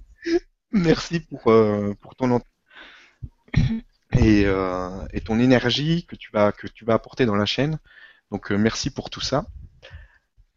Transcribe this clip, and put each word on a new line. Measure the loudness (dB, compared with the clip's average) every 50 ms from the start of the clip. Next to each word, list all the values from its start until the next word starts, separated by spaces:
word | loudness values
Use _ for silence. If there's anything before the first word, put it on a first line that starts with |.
| -14 -20 -20 _ -4 -2 -2 -2 -2 _ _ _ _ _
Merci | -2 2 2 4 2 2 0 -4 -6 -6
pour, | -6 _ -14 -2 2
euh, | 4 6 6 4 4 2 -2 -2 -4 -6 -8
pour | -14 -20 -8
ton | -4 -2 0
ent-, | 0 0 -2 _ _ _ _ _ _ -20 -20 -20 -20 -20 -20 _ _ _ -18 -18 -18 _ _ _ 0 0 0 0 -2 -6 -8 _ _ _ _ _ 0 4
et, | 4 6 6 4 4
euh, | 2 0 -2 -2 -4 -4 -6 -6 -8 -8 -10 -12 -10 -10
et | -10
ton | -6 -2 0 2
énergie | 4 4 4 4 4 0 -2 -2 -2 -2 -2 -2 -4
que | -8 -16
tu | -20 -16 -6
vas, | 0 2 2 2
que | 0 -2 -10
tu | -16 -18 -8 -2
vas | 0 0
apporter | 0 -2 -6 -2 -2 0
dans | 2 2
la | 0 0
chaîne. | 0 -2 -2 -2 -2 -4 -6 -10 _ _ -20 -20 -20 _ _ _ _
Donc, | -10 -10 -6 -4
euh, | 0
merci | 2 2 2 0 0 -6 -6
pour | -6 -8 -10 -12
tout | -12 -10
ça. | -6 -4 -4 -4 -4 -6 -14 -20 -20 -20 _ _ -20 -20 -20 -20 -20 -20 _ _ _ _ _ _ _ _ _